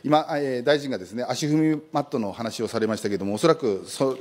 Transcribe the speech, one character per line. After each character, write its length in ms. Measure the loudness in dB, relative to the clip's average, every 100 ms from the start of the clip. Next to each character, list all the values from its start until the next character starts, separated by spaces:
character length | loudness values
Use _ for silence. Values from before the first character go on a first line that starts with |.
今、 240 | 2 2 2
え 300 | -2 -2 0
ー、 40 |
大 160 | 2 2
臣 80 | 2
が 60 | -6
で 80 |
す 80 | -6
ね、 120 | -6 -4
足 180 | -2 2
踏 300 | 4 4 2
み 60 | -2
マ 80 | -4
ッ 40 |
ト 140 | -2 -2
の 140 | -4
話 300 | -4 -8 -4
を 60 | -2
さ 120 | 0
れ 60 | 0
ま 100 | 0
し 60 |
た 60 | -2
け 40 |
れ 60 | -2
ど 80 | -2
も、 80 |
お 40 | 2
そ 80 | 2
ら 60 |
く 300 | 4 2 -2 -4
そ 300 | -2 -2 0